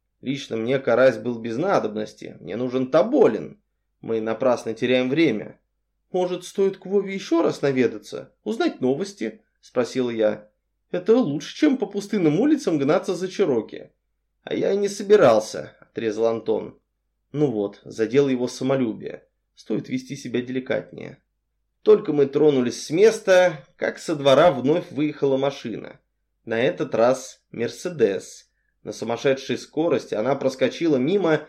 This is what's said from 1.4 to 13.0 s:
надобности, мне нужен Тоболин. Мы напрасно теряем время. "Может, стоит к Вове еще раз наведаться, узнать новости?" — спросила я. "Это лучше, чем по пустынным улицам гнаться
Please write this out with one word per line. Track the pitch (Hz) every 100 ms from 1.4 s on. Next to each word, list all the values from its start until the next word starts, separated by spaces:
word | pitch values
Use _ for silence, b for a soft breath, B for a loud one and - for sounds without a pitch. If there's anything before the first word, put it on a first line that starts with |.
| 117 113
надобности, | 190 165 110 107 107 - 50 -
мне | 82 107
нужен | 127 131 131
Тоболин. | 156 220 277 147 98 76 - _ _ _ _
Мы | - 113
напрасно | 110 113 127 117 117
теряем | 110 120 127 127
время. | 143 151 104 - - _ _ _ _ _
"Может, | 185 175 175
стоит | - - 196 196
к | 185
Вове | 202 190
еще | 196 - 330
раз | 311 147
наведаться, | 143 127 113 107 - - 135 _
узнать | 208 233 339 -
новости?" — | 127 143 196 - - - _ _
спросила | - 127 117 131 123
я. | 113 107 104 - _ _ _ -
"Это | 180 180 247
лучше, | 175 151 - -
чем | 302 262
по | 196
пустынным | 202 - 208 156 160
улицам | 294 311 190 151
гнаться | 139 190